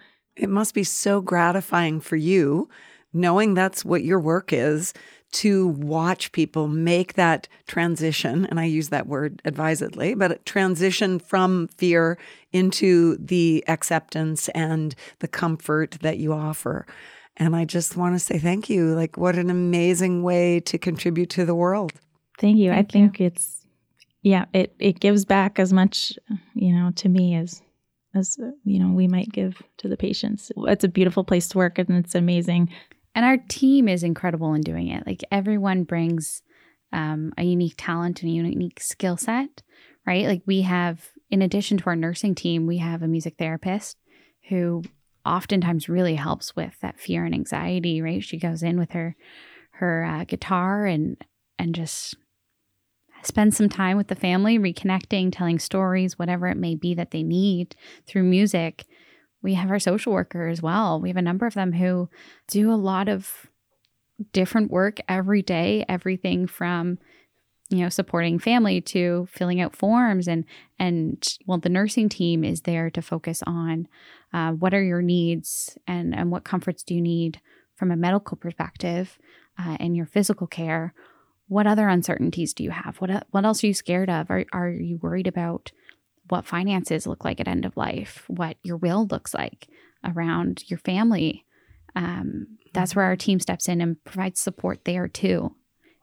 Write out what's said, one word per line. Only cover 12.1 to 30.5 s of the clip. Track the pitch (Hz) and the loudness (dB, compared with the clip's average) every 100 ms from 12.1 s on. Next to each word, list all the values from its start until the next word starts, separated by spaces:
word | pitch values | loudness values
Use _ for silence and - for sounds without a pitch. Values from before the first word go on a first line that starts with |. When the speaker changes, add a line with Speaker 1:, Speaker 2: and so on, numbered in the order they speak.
| 170 - - _ | 0 -10 -20 _
Speaker 1:
into | 185 190 - 190 175 170 - | 2 2 4 6 6 6 2
the | 160 180 165 156 - | 0 2 4 2 0
acceptance | 160 - 160 - 156 160 156 - | -2 0 -2 -2 -4 -2 -2 -4
and | 165 160 160 156 135 - - | -2 -2 -2 -2 -6 -16 -10
the | 160 | -8
comfort | - 170 160 - 156 156 - | -4 -2 -2 0 0 -2 -2
that | 160 - | -4 -2
you | 156 | -2
offer. | 156 156 156 - - - - - - - - | -2 -4 -4 -4 -6 -8 -18 -20 -20 -12 -2
And | 160 165 | 0 2
I | 165 | 0
just | 175 165 180 | -2 -2 -2
want | 175 180 | 0 0
to | |
say | - 156 | 0 0
thank | 170 196 - | 0 -2 0
you. | 196 165 160 | 2 2 2
Like, | 165 - | -2 0
what | 180 175 | 0 2
an | 180 | 0
amazing | 180 175 175 175 175 180 175 | 0 2 2 2 2 2 0
way | 180 175 175 170 | 2 2 4 2
to | - - | 0 -4
contribute | 180 160 175 170 175 | -2 -2 0 0 -2
to | - 175 | 0 0
the | 170 | 2
world. | 175 202 175 - _ _ _ - | 2 0 -4 -8 _ _ _ 0
Speaker 2:
Thank | 208 214 | 4 6
you. | 185 | 6
Speaker 3:
Thank | 180 202 | 4 4
Speaker 2:
I | |
think | 202 208 - | 6 6 6
Speaker 3:
you. | 180 | 0
Speaker 2:
it's, | 175 - - _ _ _ _ _ _ | 0 -8 -10 _ _ _ _ _ _
yeah, | 202 190 - | 2 4 2
it, | 185 - - | 0 0 2
it | 202 175 | 2 4
gives | 202 208 196 | 4 4 4
back | 196 196 - | 4 4 2
as | 185 | 4
much, | 190 185 - - - - 202 - 220 | 6 6 2 -6 -8 -8 -8 -6 0
you | 185 | 2
know, | 175 175 175 | 4 2 2
to | 190 | 2
me | 185 180 170 | 4 4 2
as, | 170 - _ _ _ _ _ 190 | -2 -8 _ _ _ _ _ -2
as, | 185 - 240 285 | -2 -4 -8 -6
you | 202 190 | 0 2
know, | 185 | 4
we | 185 185 | 4 4
might | 180 - | 2 -2
give | 202 190 185 - - | -4 -4 -6 -16 -10
to | 196 | -6
the | - | -4
patients. | 196 - 214 208 - | -2 -2 -4 -6 -8